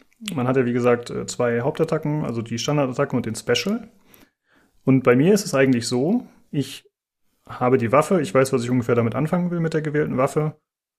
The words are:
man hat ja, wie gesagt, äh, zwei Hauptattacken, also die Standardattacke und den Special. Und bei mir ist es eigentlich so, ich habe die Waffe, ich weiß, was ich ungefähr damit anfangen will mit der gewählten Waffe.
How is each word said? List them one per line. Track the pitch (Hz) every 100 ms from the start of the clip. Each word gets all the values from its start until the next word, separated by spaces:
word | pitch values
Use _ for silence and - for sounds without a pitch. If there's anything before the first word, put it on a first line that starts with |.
| _ _ 220
man | 170 123
hat | 131
ja, | 123
wie |
gesagt, | 123 120 120 -
äh, | - 113
zwei | - 120 117
Hauptattacken, | 127 156 160 156 156 151 151
also | 117
die | 113 117
Standardattacke | 131 147 131 127 139 131
und | 110
den | 107
Special. | - 120 - 226 - _ _ _ _ _ _ _ _ _
Und | - 135
bei | 127 123
mir | 160
ist | 208 -
es | 135
eigentlich | 135 123 117
so, | 123 143 240 - _ _
ich | 151 131 - - _ _ _ _ _ -
habe | - 123 123
die | 113
Waffe, | 131 156 190
ich | 139
weiß, | 131 131
was | 131
ich | 120
ungefähr | 127 117 120
damit | 117 113
anfangen | 151 180 175
will | 175
mit | 165
der | 160
gewählten | 151 147 151 127
Waffe. | 135 156 151 - _ _ _